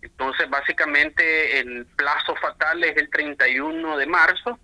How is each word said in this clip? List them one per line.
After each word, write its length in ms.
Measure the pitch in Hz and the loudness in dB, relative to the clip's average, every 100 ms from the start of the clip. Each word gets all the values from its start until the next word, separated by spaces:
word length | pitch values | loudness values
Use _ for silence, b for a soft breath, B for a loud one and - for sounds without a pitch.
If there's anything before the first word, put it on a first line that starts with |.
Entonces, 480 | - - 131 131 151 | -20 -6 -4 -2 -2
básicamente, 1080 | 139 139 160 156 147 151 - 165 160 151 135 | 0 -2 0 2 2 2 2 2 2 2 0
el 260 | 123 120 120 | -2 -8 -8
plazo 500 | - 143 147 - 156 | -2 0 0 -2 -2
fatal 460 | 156 - 156 165 | -4 -2 -2 0
es 120 | 170 151 | 0 0
el 120 | 147 | -2
treinta 380 | - 151 143 127 | -2 -4 0 0
y 120 | 127 | 0
uno 360 | 151 165 165 147 | -2 -4 -4 -4
de 100 | 139 | 0
marzo 520 | 175 160 180 - 233 | 2 2 2 -4 -10